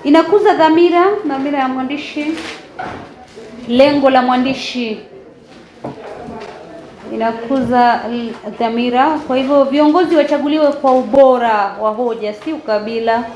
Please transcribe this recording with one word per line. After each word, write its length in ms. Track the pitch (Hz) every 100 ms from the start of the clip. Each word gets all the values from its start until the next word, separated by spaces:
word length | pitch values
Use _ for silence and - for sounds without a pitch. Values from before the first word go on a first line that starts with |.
Inakuza 500 | 277 311 330 403 415
dhamira, 520 | 320 320 320 349 339 370 415 302
dhamira 340 | 269 277 285
ya 80 | 262
mwandishi. 640 | 262 262 294 - - 294 320 - - - - - - - - - - - - -
Lengo 420 | 240 285 285 269
la 120 | 262
mwandishi. 800 | 247 254 254 262 - 254 233 208 - - - - - - - - - - - - - - - - - - - - 220
Inakuza 880 | 226 226 226 233 269 240 247 240 226 220
l-, 220 | 240 233 233 208 214
dhamira. 500 | 233 233 247 247 277 302 -
Kwa 100 | 254
hivyo 260 | 262 285
viongozi 520 | 269 277 302 320 320 311
wachaguliwe 560 | 285 285 294 311 294
kwa 200 | 277 269
ubora 840 | 254 214 269 269 247 233 214 196 185
wa 100 | 214
hoja, 420 | 214 247 226 208
si 200 | 214 311
ukabila. 720 | 311 - 214 214 226 226 226 226